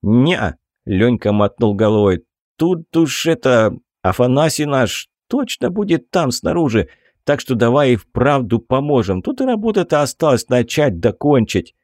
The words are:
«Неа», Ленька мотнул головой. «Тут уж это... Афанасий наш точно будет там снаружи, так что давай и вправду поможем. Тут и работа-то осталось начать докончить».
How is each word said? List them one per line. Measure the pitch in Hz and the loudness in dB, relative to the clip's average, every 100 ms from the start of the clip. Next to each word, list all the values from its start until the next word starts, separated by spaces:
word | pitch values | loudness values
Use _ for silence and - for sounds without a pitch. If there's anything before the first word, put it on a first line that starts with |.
«Неа», | 104 117 139 180 101 - _ _ - | 2 2 2 0 -4 -8 _ _ -6
Ленька | 98 117 117 104 | 0 0 0 0
мотнул | 104 101 _ 113 | 0 -2 _ -2
головой. | 101 107 107 101 90 _ _ _ _ | 0 0 2 2 0 _ _ _ _
«Тут | 165 175 165 165 | -2 -2 -2 0
уж | 160 - 165 | 0 0 -4
это... | 160 - 123 110 - _ _ | -2 2 2 2 -2 _ _
Афанасий | - - 127 131 160 - 147 | -4 0 2 2 0 -2 -2
наш | 135 113 - - _ _ | -2 -2 -4 -14 _ _
точно | 254 269 - 247 | -4 -4 -6 -6
будет | 185 202 165 _ | -4 -2 -2 _
там | 185 147 | -4 -2
снаружи, | 117 - 170 156 110 - _ _ _ | -4 -4 -2 0 0 -2 _ _ _
так | - 143 | -4 -4
что | - 123 | -2 0
давай | 117 135 139 | 2 2 2
и | 117 | 0
вправду | - - 123 139 117 117 | -2 -2 0 0 0 -4
поможем. | - 131 147 139 98 92 | 0 -2 0 0 0 -4
Тут | - 254 | -4 -4
и | 262 | -2
работа-то | 233 226 208 170 151 | -2 -2 -2 0 0
осталось | 143 - 160 123 - | -2 -2 0 0 0
начать | 123 120 - 147 87 | -2 0 0 -2 0
докончить». | 113 - 143 135 107 98 - _ | -2 -2 2 2 2 -2 -4 _